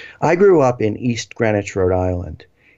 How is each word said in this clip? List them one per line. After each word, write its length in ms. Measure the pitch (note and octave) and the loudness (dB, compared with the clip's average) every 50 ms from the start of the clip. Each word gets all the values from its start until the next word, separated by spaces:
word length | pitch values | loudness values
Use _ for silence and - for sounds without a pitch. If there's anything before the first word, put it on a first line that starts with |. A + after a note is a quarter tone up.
| - - - - | -20 -20 -10 -4
I 140 | D3+ D3 F3 | 0 0 2
grew 260 | F3 G#3 G3 F#3 D#3 | 4 4 4 4 4
up 200 | C3+ B2 B2 - | 4 2 0 0
in 160 | A2 G#2+ G#2 | -2 -4 -4
East 360 | - A#2+ B2 A#2 A2+ - - - | -4 -4 -6 -6 -6 -8 -12 -6
Greenwich, 420 | - A#2+ A2 G#2+ G#2 G2 - - | -2 0 0 0 0 -2 -4 -4
Rhode 200 | G2+ F#2 F2+ F#2 | -2 0 0 0
Island, 500 | F2+ F#2 F#2 F2+ F2 F2 D#2+ D#2+ - - _ _ _ _ _ _ | 0 -2 -2 -4 -6 -8 -10 -14 -16 -20 _ _ _ _ _ _